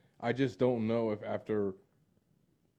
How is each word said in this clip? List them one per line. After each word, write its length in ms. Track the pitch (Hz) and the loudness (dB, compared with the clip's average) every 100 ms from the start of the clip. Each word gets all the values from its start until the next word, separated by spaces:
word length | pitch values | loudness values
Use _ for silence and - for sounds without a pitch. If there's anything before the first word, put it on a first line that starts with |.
| _ - | _ -6
I 100 | 120 | -2
just 280 | 123 131 101 | 0 0 2
don't 280 | 127 120 110 | 2 2 0
know 240 | 117 113 | 0 0
if 100 | 104 | -2
after 500 | 107 104 - 107 101 95 _ _ _ _ _ _ _ _ _ | -4 -6 -2 0 0 -4 _ _ _ _ _ _ _ _ _